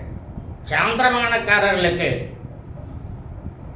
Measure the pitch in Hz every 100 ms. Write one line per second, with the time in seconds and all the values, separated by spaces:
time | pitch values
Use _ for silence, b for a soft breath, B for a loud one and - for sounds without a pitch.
0 | - - - - - - - 151 208 233
1 | 254 240 233 233 208 208 202 185 175 175
2 | 151 - - - - - - - - -
3 | - - - - - - -